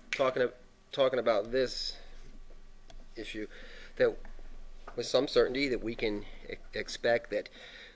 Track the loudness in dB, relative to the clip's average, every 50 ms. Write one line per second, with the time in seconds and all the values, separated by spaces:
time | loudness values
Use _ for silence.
0 | -8 -6 0 2 2 2 4 2 0 0 0 -6 -16 -20 -20 _ -18 -8 2 4
1 | 4 4 4 4 4 6 4 4 4 2 2 2 2 2 0 -4 -6 -6 -6 -8
2 | -12 -12 -12 -12 -12 -12 -12 -14 -14 -14 -14 -16 -16 -16 -18 -18 -16 -14 -14 -14
3 | -14 -12 -12 -10 -10 -8 -6 -8 -8 -8 -10 -14 -14 -14 -14 -14 -14 -14 2 4
4 | 6 6 6 2 -6 -10 -10 -10 -10 -10 -10 -10 -12 -12 -12 -12 -12 -8 -6 -6
5 | -4 2 4 4 4 6 6 6 6 6 4 2 2 2 2 0 0 -2 -2 0
6 | 0 0 0 0 -4 -6 -10 -12 -10 -10 -12 -10 -12 -8 -8 -6 -6 -6 -6 0
7 | 2 4 4 4 2 0 -4 -4 -4 -4 -12 -18 -18 -18 -18 -18 -18 -20 -20